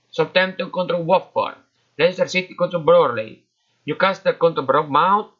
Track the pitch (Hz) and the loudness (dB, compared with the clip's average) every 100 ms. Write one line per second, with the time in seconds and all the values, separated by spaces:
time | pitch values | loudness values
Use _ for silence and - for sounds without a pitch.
0 | _ - 160 185 185 185 185 - 175 175 | _ -6 -2 0 0 -4 -8 -6 -4 -4
1 | 165 180 - - 101 - _ _ _ - | 0 0 0 -4 -4 -8 _ _ _ -2
2 | 165 180 175 185 180 - 175 175 151 170 | 0 0 -2 -2 -6 -4 -4 0 4 4
3 | 147 117 110 - _ _ _ _ - 151 | 4 0 -8 -14 _ _ _ _ -10 -2
4 | 190 190 180 165 165 156 131 135 151 143 | -2 -2 -4 0 0 0 0 0 0 2
5 | 175 202 208 _ | 2 0 -2 _